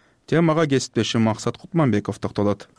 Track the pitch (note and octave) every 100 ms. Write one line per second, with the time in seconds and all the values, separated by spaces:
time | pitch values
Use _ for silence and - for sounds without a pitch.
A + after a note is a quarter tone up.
0 | _ _ - D3+ E3+ D#3 D#3 C3+ - A#2
1 | G#2+ A#2+ A2 A2 A#2+ - - E3+ C#3 G#2
2 | G2 - - - G2+ G2+ -